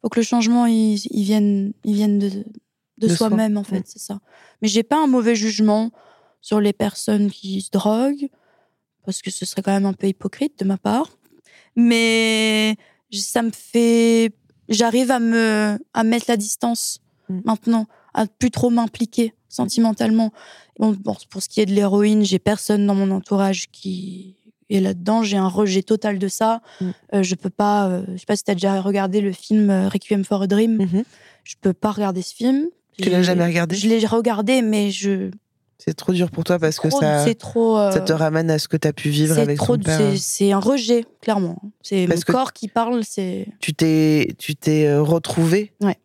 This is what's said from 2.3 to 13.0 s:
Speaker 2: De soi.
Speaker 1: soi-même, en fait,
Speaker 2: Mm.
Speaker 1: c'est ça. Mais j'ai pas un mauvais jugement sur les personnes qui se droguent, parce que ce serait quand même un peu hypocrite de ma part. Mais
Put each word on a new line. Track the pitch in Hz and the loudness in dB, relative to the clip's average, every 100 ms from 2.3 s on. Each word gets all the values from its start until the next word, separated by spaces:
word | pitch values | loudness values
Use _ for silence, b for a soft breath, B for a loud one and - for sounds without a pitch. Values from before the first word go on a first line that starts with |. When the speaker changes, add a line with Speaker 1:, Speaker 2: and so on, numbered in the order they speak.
| 196 220 - _ _ _ _ | -6 -14 -20 _ _ _ _
Speaker 2:
De | 220 | 0
soi. | 170 220 | 2 0
Speaker 1:
soi-même, | 208 220 208 | 2 0 -2
en | |
fait, | 202 190 | -4 -8
Speaker 2:
Mm. | - | -8
Speaker 1:
c'est | - | -16
ça. | - 202 b b b b | -14 -14 b b b b
Mais | 214 | 0
j'ai | 208 | 0
pas | 226 294 | 0 2
un | 302 | 4
mauvais | 254 226 233 | 2 2 0
jugement | 220 208 214 214 226 b b b b b | -2 0 2 2 -2 b b b b b
sur | - 214 | -4 0
les | 208 | 0
personnes | 202 208 - - 208 208 | 0 -4 -4 -2 0 0
qui | - 196 190 | -4 -8 -8
se | - | -2
droguent, | 202 208 220 269 285 277 _ _ _ _ _ _ _ - | -2 0 0 0 -2 -8 _ _ _ _ _ _ _ -10
parce | - | -8
que | - | -10
ce | - 185 | -10 -8
serait | - | -6
quand | 196 | -2
même | 196 196 | 0 0
un | |
peu | 190 196 | -2 -4
hypocrite | 190 - - 294 - | -4 -10 -6 -6 -4
de | 190 | -4
ma | 190 | -2
part. | 208 226 320 _ _ _ b b b - | -2 -2 -4 _ _ _ b b b 2
Mais | 233 233 226 226 226 220 220 214 214 214 b b | 4 4 4 4 2 2 2 2 0 -2 b b